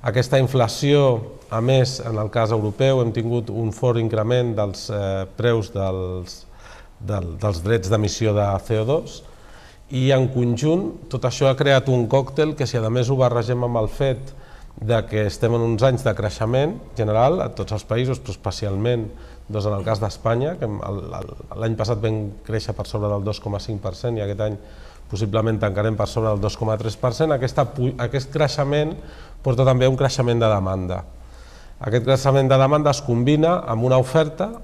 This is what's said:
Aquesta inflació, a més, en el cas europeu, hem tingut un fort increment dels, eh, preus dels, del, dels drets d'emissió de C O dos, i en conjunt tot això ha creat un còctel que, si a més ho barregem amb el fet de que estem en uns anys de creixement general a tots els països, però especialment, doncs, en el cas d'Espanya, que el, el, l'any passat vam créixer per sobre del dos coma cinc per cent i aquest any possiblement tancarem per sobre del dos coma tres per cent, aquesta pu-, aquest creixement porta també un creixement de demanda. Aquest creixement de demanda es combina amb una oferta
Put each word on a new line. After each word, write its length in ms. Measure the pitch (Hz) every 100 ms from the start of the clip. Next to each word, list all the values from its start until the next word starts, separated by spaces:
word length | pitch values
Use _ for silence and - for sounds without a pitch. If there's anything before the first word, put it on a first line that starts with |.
Aquesta 400 | 123 113 123 135
inflació, 960 | 127 131 113 - 143 143 139 117 107 - -
a 80 | 110
més, 380 | 120 135 127 -
en 160 | 117 110
el 160 | 107
cas 180 | 117 110
europeu, 500 | 113 107 104 135 131
hem 120 | 117
tingut 400 | 117 113 120 110
un 180 | 104 113
fort 300 | 104 127 117
increment 540 | 113 110 107 123 120 107
dels, 320 | 101 92 -
eh, 360 | 104 98 95 95 -
preus 320 | 117 117 98
dels, 680 | 101 95 95 90 92 87 - - - - - - -
del, 360 | 101 104 87 85
dels 240 | 104 87
drets 280 | 90 113 92
d'emissió 420 | 107 104 - 110
de 120 | 104 101 95 -
C 140 | 110
O 40 | 110
dos, 380 | 156 - - - - - - - - -
i 160 | 127 131
en 180 | 135 127
conjunt 760 | 131 120 120 151 175 202 - -
tot 140 | 123 123
això 160 | - 135
ha 80 | 131
creat 320 | 139 135 131
un 140 | 127 113
còctel 460 | 135 135 139 151 151
que, 80 | 123
si 120 | 123
a 120 | 110
més 200 | 123 120
ho 80 | 135
barregem 420 | 123 117 110 123 123
amb 100 | 120
el 120 | 107
fet 420 | - 135 127 - - - - - -
de 160 | 107 113 -
que 220 | 107 104
estem 260 | - 117
en 80 | 117
uns 220 | 117 113 131
anys 180 | 123
de 120 | 117 104
creixement 560 | 104 - 113 127 147 226 - -
general 400 | 107 107 127 180
a 80 | 135
tots 220 | - 95 107
els 100 | -
països, 320 | 113 127 131
però 160 | -
especialment, 720 | 95 101 - 104 98 117 120 107 - - - -
doncs, 200 | 104 101
en 60 | 101
el 80 | 98
cas 160 | 107
d'Espanya, 540 | 107 - 113 117 143 180
que 80 | 123
el, 320 | 101 - 101 82 85
el, 100 | - - - 95
l'any 160 | 117 113
passat 240 | 107 113
vam 300 | 107 110 104 104 -
créixer 260 | 110 -
per 140 | 101 104
sobre 220 | 110 104
del 100 | 101
dos 160 | 98 104
coma 220 | 107 101
cinc 220 | - 104 98
per 80 |
cent 240 | 90 123 117
i 80 | 101
aquest 160 | 101
any 160 | 107 101 - - - - -
possiblement 540 | 92 104 110 110 107
tancarem 340 | 107 95 107 107
per 120 | 110
sobre 220 | - 110
del 100 | 104
dos 160 | 104 -
coma 220 | 110 110
tres 160 | 110 101
per 160 | 127
cent, 180 | 117 156 139
aquesta 320 | 127 - 127
pu-, 240 | - 123 -
aquest 300 | 120 135 131
creixement 640 | 156 143 - 139 147 151 190 - - - - 135
porta 220 | 120 131
també 180 | 127 131
un 140 | 131
creixement 420 | 127 131 120 117
de 80 | 113
demanda. 540 | 104 95 95 90 92 - - - - - - - - -
Aquest 220 | 123 135
creixement 420 | 135 135 135 135
de 80 | 135
demanda 320 | 135 151 147
es 140 | 135 -
combina 540 | 120 123 151 160 180 -
amb 160 | 113 123
una 140 | 127
oferta 480 | 127 160 156 151 196 233